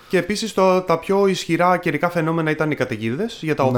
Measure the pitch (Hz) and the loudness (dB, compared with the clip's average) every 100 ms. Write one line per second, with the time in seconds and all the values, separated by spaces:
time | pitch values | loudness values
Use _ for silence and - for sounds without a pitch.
0 | - 185 175 208 214 - 190 185 185 165 | -2 -2 0 -4 -2 2 4 4 2 -2
1 | - 196 196 185 - 160 180 180 170 147 | 2 2 2 0 -2 0 2 2 0 0
2 | 175 175 160 165 156 151 156 135 139 107 | 0 0 0 0 0 0 -2 -2 -6 -6
3 | 113 135 226 - 156 147 131 | -4 -4 -6 -6 -4 0 2